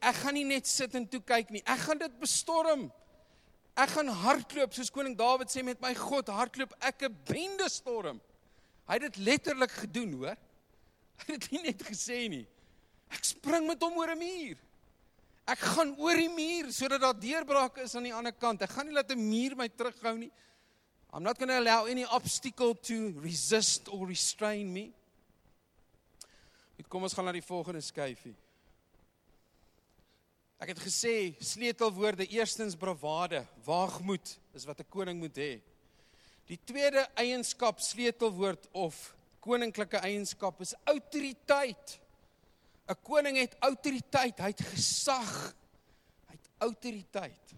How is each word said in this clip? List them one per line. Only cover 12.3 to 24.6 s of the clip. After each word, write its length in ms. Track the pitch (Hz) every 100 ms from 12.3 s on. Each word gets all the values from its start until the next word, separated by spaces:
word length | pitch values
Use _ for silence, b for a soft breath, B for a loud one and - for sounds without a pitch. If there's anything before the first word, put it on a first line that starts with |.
| 143 110 b b b b b b
"Ek 100 | - -
spring 400 | - 277 330 320
met 140 | 330
hom 140 | 330 339
oor 140 | 330
'n 60 | 320
muur. 400 | 339 370 277 151 _ _ _ _ _ _ b b -
Ek 120 | 254
gaan 360 | - 277 311 277
oor 160 | 311 330
die 140 | 330
muur 420 | 339 311 349 285
sodat 300 | - 262 269
daar 180 | 262 208
deurbrake 640 | 220 311 294 277 254 -
is 120 | 254 240
aan 120 | 247
die 60 |
ander 180 | 226 233
kant. 300 | 226 240 202
Ek 80 | 190
gaan 180 | 247 294
nie 80 | 294
laat 160 | -
'n 180 | 262 214
muur 260 | 220 262 262
my 120 | 233
terughou 500 | - 240 - 226 226
nie. 140 | 233 b b b b b b _ _
I'm 100 | -
not 140 | 185 240
gonna 200 | 262 254
allow 280 | 233 226 220
any 200 | 254 240
obstacle 720 | 247 175 - 269 - 240 226
to 380 | - 226 214 156
resist 640 | 165 165 - 220 208 - -
or 200 | 202 185
restrain 640 | 175 - - 214 208